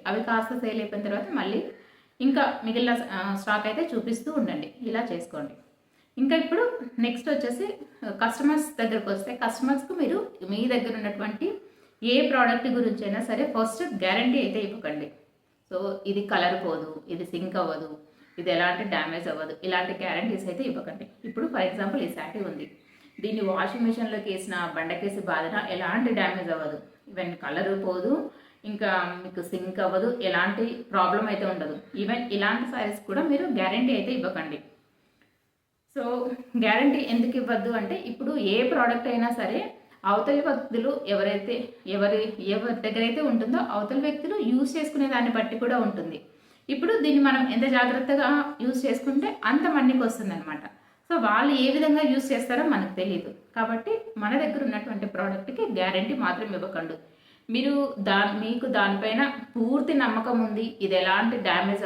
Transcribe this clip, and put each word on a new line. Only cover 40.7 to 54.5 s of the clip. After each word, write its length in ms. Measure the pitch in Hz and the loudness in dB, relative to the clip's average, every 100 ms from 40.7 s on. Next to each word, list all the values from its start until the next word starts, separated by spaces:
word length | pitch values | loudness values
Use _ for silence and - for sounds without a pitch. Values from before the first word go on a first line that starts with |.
| 226 254 - 196 | -2 0 -2 0
ఎవరైతే, 420 | 202 202 202 220 240 240 - 190 196 | 0 2 0 -2 -4 -6 -10 -6 0
ఎవరి, 240 | 202 214 214 - 185 202 | 2 2 0 -4 -2 -2
ఎవరి 180 | 233 - | -2 -2
దగ్గర 180 | 214 214 233 | -2 0 0
అయితే 140 | 240 | 2
ఉంటుందో 360 | 302 226 226 247 240 208 | 2 2 2 0 0 -2
అవతలి 260 | 208 262 294 | -2 0 0
వ్యక్తులు 300 | 294 330 415 233 | -2 -2 -2 2
యూజ్ 180 | 254 262 330 | 2 2 0
చేసుకునే 300 | 302 294 277 | -2 0 2
దాన్ని 180 | 247 233 226 | 2 2 2
బట్టి 180 | 214 226 | 0 -2
కూడా 140 | 240 247 208 | 0 2 0
ఉంటుంది. 320 | 190 165 151 - - _ _ - | -2 -6 -10 -14 -20 _ _ -6
ఇప్పుడు 240 | 262 339 453 | 0 2 4
దీన్ని 180 | 302 285 | 6 6
మనం 180 | 277 262 254 | 6 6 2
ఎంత 120 | 226 269 254 | 2 4 4
జాగ్రత్తగా 500 | 247 254 262 277 254 294 285 - | 4 2 2 2 4 2 0 -2
యూజ్ 180 | 247 254 254 | -2 0 0
చేసుకుంటే 420 | 247 - 269 392 - 214 | 0 0 0 0 0 2
అంత 160 | 285 339 294 | 2 4 4
మన్నీకి 280 | 254 262 | 6 6
వస్తుందన్నమాట. 600 | 226 226 196 165 156 151 - - _ _ - | 2 0 -4 -6 -8 -10 -12 -18 _ _ -2
So 60 | 330 220 | 2 4
వాళ్ళు 260 | 214 277 269 262 | 4 6 6 4
ఏ 20 | 285 | 4
విధంగా 280 | 302 302 285 | 4 6 4
యూజ్ 180 | 269 - | 2 2
చేస్తారో 300 | 233 - 247 311 214 | 0 0 2 2 2
మనకు 200 | - - | 0 -2
తెలియదు. 320 | 190 170 - - - 226 | -2 -2 -4 -12 -10 -4
కాబట్టి 340 | 226 226 403 453 - - | -2 -2 -2 -4 -4 -6
మన 140 | 208 277 | 0 2
దగ్గర 200 | 302 | 2